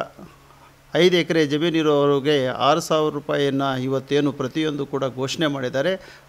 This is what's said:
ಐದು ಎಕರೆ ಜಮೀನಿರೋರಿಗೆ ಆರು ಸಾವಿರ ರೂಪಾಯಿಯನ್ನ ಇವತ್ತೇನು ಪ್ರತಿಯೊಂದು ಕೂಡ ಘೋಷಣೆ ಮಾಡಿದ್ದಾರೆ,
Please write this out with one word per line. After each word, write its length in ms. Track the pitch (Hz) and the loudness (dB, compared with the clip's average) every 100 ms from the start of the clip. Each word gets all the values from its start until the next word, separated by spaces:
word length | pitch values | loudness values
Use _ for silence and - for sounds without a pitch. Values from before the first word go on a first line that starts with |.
| - - - - - - - - - 147 | -4 -12 -20 -20 -20 -20 -20 -20 -4 2
ಐದು 200 | 180 180 | 4 4
ಎಕರೆ 320 | 160 165 151 | 2 2 2
ಜಮೀನಿರೋರಿಗೆ 1000 | 147 170 160 156 147 143 143 135 147 127 | 0 0 0 2 4 4 2 2 0 0
ಆರು 320 | 113 127 160 | 0 2 2
ಸಾವಿರ 340 | 165 160 156 | 2 0 0
ರೂಪಾಯಿಯನ್ನ 480 | 147 139 147 143 135 | -2 -4 0 0 0
ಇವತ್ತೇನು 680 | 139 131 127 135 131 143 143 | -2 -2 -2 -4 0 0 0
ಪ್ರತಿಯೊಂದು 540 | - 127 156 156 147 139 | -2 -4 -2 -4 -4 -4
ಕೂಡ 180 | 139 135 | -4 -4
ಘೋಷಣೆ 420 | 120 131 - 156 | -4 -6 -2 -2
ಮಾಡಿದ್ದಾರೆ, 760 | 139 127 127 151 190 - - | -2 -4 -2 -2 -4 -8 -20